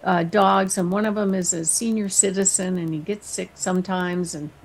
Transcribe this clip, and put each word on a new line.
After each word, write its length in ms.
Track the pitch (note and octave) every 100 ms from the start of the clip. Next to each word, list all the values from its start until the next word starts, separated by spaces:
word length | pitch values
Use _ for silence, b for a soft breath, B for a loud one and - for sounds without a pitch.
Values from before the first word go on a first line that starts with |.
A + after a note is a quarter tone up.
uh, 200 | - F3+
dogs, 520 | E3+ G#3 F#3+ G3 F#3+ F#3+
and 140 | F3+
one 160 | G3 G#3+
of 80 |
them 180 | G#3 G3+
is 200 | F#3+ F3+
a 120 | E3+
senior 440 | E3 - A3+ A3 G3
citizen, 680 | - G3 F#3+ F#3+ - F#3 F#3
and 160 | E3
he 60 | D#3
gets 320 | E3 G#3 -
sick 200 | - F#3
sometimes 800 | - - F#3 F#3 F#3 F3+ F3+ F3
and 160 | D#3 D3 -